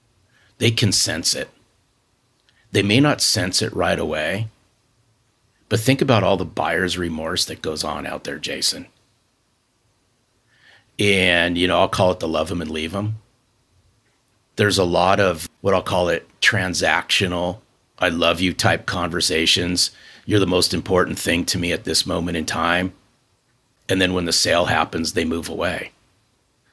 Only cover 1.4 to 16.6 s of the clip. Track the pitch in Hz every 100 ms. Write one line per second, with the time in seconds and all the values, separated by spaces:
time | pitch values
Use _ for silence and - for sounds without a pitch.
1.4 | - _ _ _ _ _ _ _ _ _
2.4 | _ _ _ 104 101 117 147 - - 104
3.4 | 90 - - - 87 87 82 76 78 98
4.4 | 110 - _ _ _ _ _ _ _ _
5.4 | _ _ _ 117 120 135 - 110 95 95
6.4 | 85 - 76 85 92 87 87 78 80 87
7.4 | - 78 80 78 80 73 76 73 - 69
8.4 | - - - 143 - _ _ _ _ _
9.4 | _ _ _ _ _ _ _ _ _ _
10.4 | _ _ _ _ _ - 101 98 90 87
11.4 | 85 87 90 87 92 - 92 90 82 80
12.4 | 80 87 80 78 80 98 104 110 _ _
13.4 | _ _ _ _ _ _ _ _ _ _
14.4 | _ - 104 92 87 85 90 98 95 82
15.4 | - _ 98 92 - 92 87 85 - _
16.4 | - 101